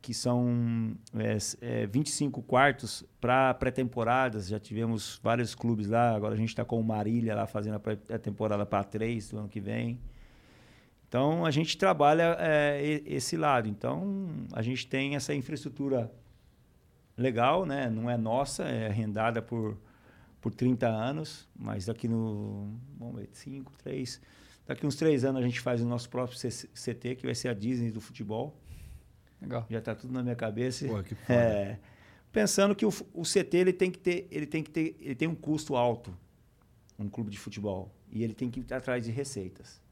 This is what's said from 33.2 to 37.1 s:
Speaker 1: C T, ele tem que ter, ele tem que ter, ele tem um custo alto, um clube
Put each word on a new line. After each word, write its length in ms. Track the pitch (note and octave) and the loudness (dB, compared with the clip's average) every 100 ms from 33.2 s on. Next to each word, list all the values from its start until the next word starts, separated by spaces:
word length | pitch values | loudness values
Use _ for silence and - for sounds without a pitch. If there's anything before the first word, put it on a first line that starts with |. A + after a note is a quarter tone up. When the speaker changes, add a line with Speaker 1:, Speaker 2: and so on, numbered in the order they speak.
Speaker 1:
C 180 | D#3+ G3+ | 2 2
T, 120 | E3+ F3 | 4 4
ele 160 | F3+ | 4
tem 180 | F3+ F#3 | 4 0
que 60 | F3+ | 0
ter, 280 | F3+ F3 - | -2 -2 -4
ele 140 | - D3 | -6 -4
tem 160 | D#3+ | -4
que 80 | D3+ | -2
ter, 260 | E3+ D#3+ - | -2 -2 -4
ele 140 | C#3+ | -8
tem 140 | B2+ D#3+ | -2 -2
um 60 | D#3+ | -2
custo 400 | - D3+ D3+ C3 | -2 -2 0 2
alto, 380 | A#2+ A2+ - F2+ - _ _ _ _ _ _ - | 4 2 -6 -14 -18 _ _ _ _ _ _ -8
um 100 | |
clube 220 | G#2 | -8